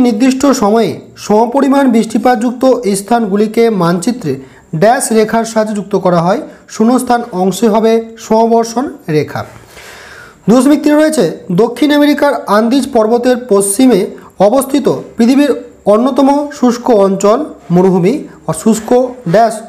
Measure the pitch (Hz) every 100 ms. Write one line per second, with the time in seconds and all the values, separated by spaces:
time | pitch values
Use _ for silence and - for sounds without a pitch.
0 | 247 208 262 - 285 254 202 226 196 127
1 | - - - 208 233 277 269 277 269 226
2 | 208 240 254 247 254 254 262 247 190 196
3 | - 233 214 202 214 214 233 202 170 180
4 | 208 - 151 127 - - _ 156 202 262
5 | - 220 214 226 220 220 214 208 185 190
6 | 180 170 170 247 - - - - 220 254
7 | 254 240 226 180 190 190 233 220 220 226
8 | 226 - - 226 226 226 226 240 294 -
9 | - 151 135 117 - - - - - -
10 | - - - - - 247 254 294 302 302
11 | 311 311 170 - - 175 226 - 294 294
12 | 294 285 285 - - 208 226 269 - 233
13 | 214 240 254 240 - 202 196 - 262 196
14 | 208 - - - 196 262 262 285 202 135
15 | - - 233 277 285 - - - - 214
16 | 254 269 269 285 294 - 247 226 - 214
17 | 196 190 202 240 302 - - 175 190 185
18 | 175 285 - - - 156 220 214 - 247
19 | 254 - 170 196 226 -